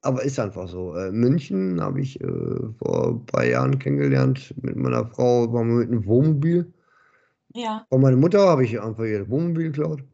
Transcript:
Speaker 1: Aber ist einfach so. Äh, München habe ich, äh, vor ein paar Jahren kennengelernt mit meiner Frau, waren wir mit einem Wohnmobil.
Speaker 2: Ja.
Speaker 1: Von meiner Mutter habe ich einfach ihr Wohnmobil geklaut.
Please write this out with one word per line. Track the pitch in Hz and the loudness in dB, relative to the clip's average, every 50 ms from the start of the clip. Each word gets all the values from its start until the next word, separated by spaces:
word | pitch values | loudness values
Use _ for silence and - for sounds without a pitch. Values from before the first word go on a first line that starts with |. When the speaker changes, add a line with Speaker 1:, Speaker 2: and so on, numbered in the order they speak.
| - | -2
Speaker 1:
Aber | 135 135 127 127 | -2 -2 -2 -2
ist | 143 135 - | -4 -2 -2
einfach | 120 101 95 90 90 90 | -4 -4 -4 -8 -10 -10
so. | 87 90 90 90 78 | -10 -10 -10 -8 -6
Äh, | 87 95 95 95 | -6 -6 -4 -2
München | 113 117 123 135 170 - - 196 190 190 - - 85 | 2 2 4 2 2 0 -2 -4 -2 -2 -2 -2 -2
habe | - - 92 90 | -2 -2 -4 -4
ich, | - - - - | -4 -6 -8 -8
äh, | - 50 50 50 50 50 50 50 - - - - | -6 -6 -4 -4 -4 -4 -4 -4 -6 -8 -8 -6
vor | 50 50 50 50 50 50 | -4 -2 -2 0 0 0
ein | 50 - - | -2 -4 -6
paar | - - 50 60 | -4 -2 0 0
Jahren | 62 60 64 65 65 69 - | 2 2 2 2 0 0 -2
kennengelernt | - - 71 71 71 69 67 65 65 - 131 131 - - - - - | -2 -2 -2 0 0 0 2 2 2 2 0 -2 -6 -14 -14 -10 -8
mit | - - | -8 -6
meiner | - 131 131 123 120 117 | -4 -2 -2 0 -2 -2
Frau, | 117 - - 123 123 123 123 120 117 117 | -4 -4 0 2 2 4 2 2 0 0
waren | 120 117 113 | -2 0 2
wir | 117 | 2
mit | 120 117 90 | 0 2 0
einem | 117 117 101 | -2 -2 0
Wohnmobil. | 98 110 120 143 160 160 143 143 160 170 175 175 - - _ _ _ _ _ _ _ _ _ _ _ _ _ _ _ - | 2 4 4 4 4 2 2 2 2 2 0 0 -2 -10 _ _ _ _ _ _ _ _ _ _ _ _ _ _ _ -14
Speaker 2:
Ja. | 233 240 226 214 220 - _ | -10 -8 -8 -8 -8 -6 _
Speaker 1:
Von | - 131 135 | 4 6 6
meiner | 135 127 | 6 6
Mutter | 127 139 180 180 202 202 190 | 6 4 4 6 6 6 6
habe | 170 139 131 | 6 4 4
ich | 113 110 113 | 0 0 -4
einfach | 101 113 110 113 113 | -6 -8 -6 -6 -4
ihr | 113 107 104 98 - | -2 -2 -4 -4 -2
Wohnmobil | 113 143 170 175 170 160 165 160 143 | -4 -2 -2 -2 -2 -2 -4 -4 -4
geklaut. | 143 147 160 156 143 135 _ | -4 -4 -4 -4 -8 -10 _